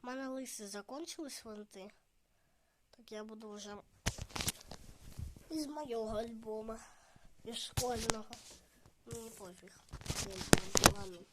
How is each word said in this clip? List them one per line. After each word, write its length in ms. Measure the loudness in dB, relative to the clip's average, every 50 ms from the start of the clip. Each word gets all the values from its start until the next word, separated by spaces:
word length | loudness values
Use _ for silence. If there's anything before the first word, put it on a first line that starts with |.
| -4
В 40 |
мене 220 | -4 -4 -2 -2 -2
лиси 380 | -2 -2 -4 -4 -6 -8 -8
закончились 720 | -6 -6 -8 -8 -6 -6 -6 -6 -6 -6 -6 -6 -6 -6 -8
фонти. 520 | -8 -8 -8 -10 -10 -10 -12 -12 -12 -12 -14 -18 _ _ _ _ _ _ _ _ _ _ _ _ _ _ _ _ _ _
Так 220 | -20 -20 -14 -10 -8
я 120 | -8 -8
буду 260 | -8 -10 -12 -10 -10
вже 260 | -10 -10 -8 -10 -10 -12 -12 -18 -20 -2 _ -2 -2 -2 -10 -6 -2 0 0 0 0 -4 -8 -14 -14 -14 -12 -16 -16 -14 -14 -12 -8 -6 -8 -8 -8 -12 -10 -6
із 160 | -2 -2 -2
моєго 520 | -2 -4 -6 -4 -2 -2 -2 0 0 0 -2
альбома, 600 | -2 -2 -6 -8 -6 -4 -4 -4 -4 -4 -8 -8 -10 -16 -20 -20 -20 -20 -20 -20 -20 -20 -20 -14 -10
із 120 | -6 -4
школьного. 680 | -4 -4 -2 0 0 2 2 2 0 2 2 2 2 0 -10 -12 -14 -14 -16 -18 -18 -20 -20 -20 -20 -20 -20 -20 -20 -12
Мені 240 | -10 -8 -8 -8 -10
пофіг. 500 | -10 -10 -10 -12 -12 -12 -18 -20 -20 -20 -18 -16 -14 -10 -6 -4 -2 -2 -2 -4 -4 -6 10 10 10 10 10 4 6 10 10 10 10
Ладно. 220 | 10 -2 -6 -6 -10 -14 -16